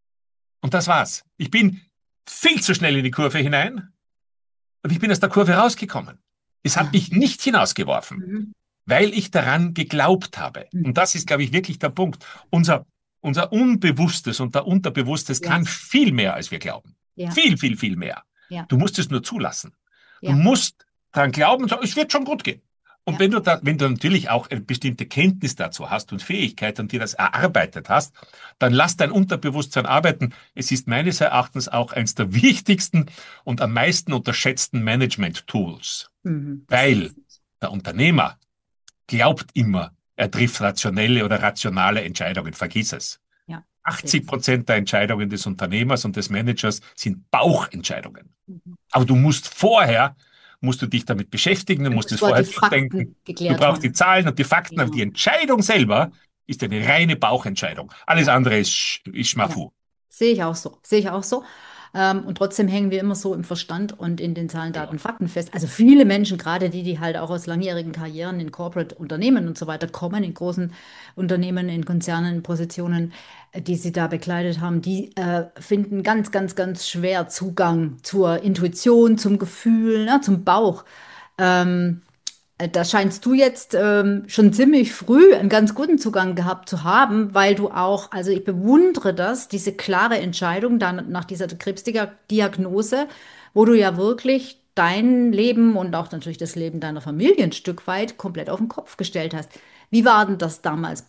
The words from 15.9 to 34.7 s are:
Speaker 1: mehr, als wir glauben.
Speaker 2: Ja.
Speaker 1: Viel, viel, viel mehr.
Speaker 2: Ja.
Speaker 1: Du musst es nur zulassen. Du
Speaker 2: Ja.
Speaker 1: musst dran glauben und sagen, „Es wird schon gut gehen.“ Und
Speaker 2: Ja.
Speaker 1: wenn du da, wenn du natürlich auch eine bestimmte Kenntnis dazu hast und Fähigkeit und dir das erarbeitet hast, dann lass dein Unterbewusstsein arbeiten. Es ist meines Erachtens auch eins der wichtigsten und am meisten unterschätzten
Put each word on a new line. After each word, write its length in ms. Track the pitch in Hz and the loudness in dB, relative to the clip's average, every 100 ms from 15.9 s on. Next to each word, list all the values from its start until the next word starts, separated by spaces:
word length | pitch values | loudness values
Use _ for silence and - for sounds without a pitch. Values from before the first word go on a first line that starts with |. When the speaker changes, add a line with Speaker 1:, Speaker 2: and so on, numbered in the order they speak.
| 269 233 | 2 2
Speaker 1:
mehr, 220 | 123 95 | 2 0
als 180 | - - | -4 -8
wir 80 | 85 | -10
glauben. 340 | - 53 - _ _ - | -10 -12 -18 _ _ -12
Speaker 2:
Ja. 160 | 175 | -6
Speaker 1:
Viel, 260 | 175 311 135 | 0 2 2
viel, 180 | 135 107 | -2 -4
viel 200 | 107 90 | -4 -6
mehr. 260 | 78 - - _ _ | -8 -12 -18 _ _
Speaker 2:
Ja. 160 | 175 165 | -14 -2
Speaker 1:
Du 80 | 127 | 0
musst 220 | - - | 2 -2
es 100 | 143 | -4
nur 140 | 131 | -4
zulassen. 480 | - 226 98 - - _ _ _ _ _ | -6 -6 -6 -8 -14 _ _ _ _ _
Du 80 | - | 0
Speaker 2:
Ja. 80 | 139 | 4
Speaker 1:
musst 500 | 185 262 - - _ _ _ | 4 4 0 -8 _ _ _
dran 220 | 147 139 | 0 0
glauben 320 | 143 156 262 | 2 2 4
und 40 | 240 | 0
sagen, 140 | 233 | -2
„Es 140 | 220 302 | -2 -2
wird 160 | 302 | -2
schon 120 | 285 | -2
gut 200 | 269 302 | -2 -6
gehen.“ 180 | - - _ _ _ _ | -6 -10 _ _ _ _
Und 100 | - | -8
Speaker 2:
Ja. 40 | 156 | 0
Speaker 1:
wenn 120 | 196 | 2
du 80 | 220 | 2
da, 180 | 180 165 | 2 0
wenn 140 | 139 156 | 0 0
du 100 | 135 | 0
natürlich 420 | 123 156 190 - | 0 0 0 0
auch 180 | 117 - | -2 -2
eine 120 | 120 | -8
bestimmte 460 | 101 123 135 120 123 | -6 -4 -4 -4 -6
Kenntnis 500 | 143 185 190 135 - | 2 2 2 -6 -6
dazu 340 | 82 - - | -8 -8 -6
hast 220 | 104 - | -6 -6
und 100 | 98 | -12
Fähigkeit 560 | - 196 143 - 107 107 | -8 -4 -6 -4 -6 -6
und 140 | 104 | -6
dir 80 | 120 | -6
das 140 | 107 | -6
erarbeitet 760 | - 98 - 180 175 82 - - | -2 -2 0 0 0 -2 -4 0
hast, 260 | 139 - - - - - _ | 0 0 -10 -20 -20 -20 _
dann 120 | 127 | 2
lass 240 | 123 170 - | 4 2 2
dein 140 | 143 | 0
Unterbewusstsein 760 | 196 185 165 147 147 - 131 123 | 2 0 0 -4 -4 -4 -4 0
arbeiten. 480 | 139 165 - 123 - _ | 2 2 0 -4 -6 _
Es 160 | - 127 | -10 -4
ist 160 | 131 123 | -4 -2
meines 340 | 120 175 170 | -2 -2 0
Erachtens 460 | 151 123 - 131 127 | 2 2 0 -6 -4
auch 260 | 120 117 | -4 -4
eins 220 | 123 110 | -4 -4
der 180 | - 98 | -2 0
wichtigsten 760 | 113 262 - - 190 - 165 143 - - - | 4 4 4 2 0 2 0 0 -8 -20 -12
und 180 | - 120 | -6 -2
am 120 | 117 | 0
meisten 400 | 117 156 170 - | 2 2 0 -2
unterschätzten 720 | 127 - - 131 127 - | -4 -2 -2 -2 -2 -4